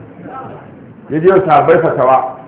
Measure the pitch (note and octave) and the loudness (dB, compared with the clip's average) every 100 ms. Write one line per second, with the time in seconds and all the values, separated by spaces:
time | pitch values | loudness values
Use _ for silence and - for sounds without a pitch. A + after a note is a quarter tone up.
0 | - - - - - - - - - - | -20 -20 -18 -18 -18 -18 -20 -20 -20 -20
1 | - D3+ F3 F#3+ - D3 C#3 E3+ - - | -10 -2 2 2 2 2 4 2 0 0
2 | B2+ C3 - - | 2 2 0 -10